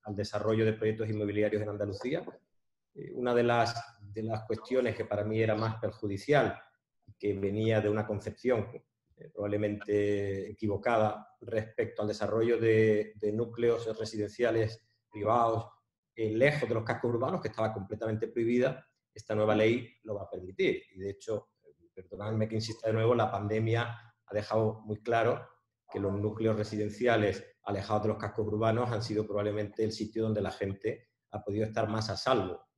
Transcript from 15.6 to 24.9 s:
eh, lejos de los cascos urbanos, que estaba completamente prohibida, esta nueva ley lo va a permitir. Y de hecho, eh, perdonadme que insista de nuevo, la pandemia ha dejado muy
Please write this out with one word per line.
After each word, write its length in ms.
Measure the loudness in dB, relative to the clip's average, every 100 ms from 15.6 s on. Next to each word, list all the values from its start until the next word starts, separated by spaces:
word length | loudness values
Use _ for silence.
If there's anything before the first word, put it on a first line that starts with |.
| -4 _ _ _ _ -2
eh, 160 | 0
lejos 380 | 4 4 4 0
de 60 | -2
los 100 | -2
cascos 280 | -2 0
urbanos, 280 | 0 0 -2
que 80 | -4
estaba 240 | -2 -2
completamente 560 | -2 -8 -6 -4 -2 -2
prohibida, 580 | 0 2 4 2 0 _ _ _
esta 220 | -20 -4 2
nueva 200 | 4 6
ley 420 | 4 4 -2 _
lo 120 | -8 -8
va 80 |
a 60 | -6
permitir. 540 | -10 -10 0 0 0 -6 -10
Y 40 |
de 100 | -10
hecho, 400 | -8 -6 -6 -6 _ -20
eh, 240 | _ _
perdonadme 540 | -20 -16 -8 -4 0 0
que 80 | -2
insista 320 | -4 -4 0
de 60 |
nuevo, 200 | 2 4
la 160 | 4 2
pandemia 840 | 0 0 0 2 2 0 -6 -16 _ _
ha 80 |
dejado 480 | -4 0 2 2 -2
muy 160 | -8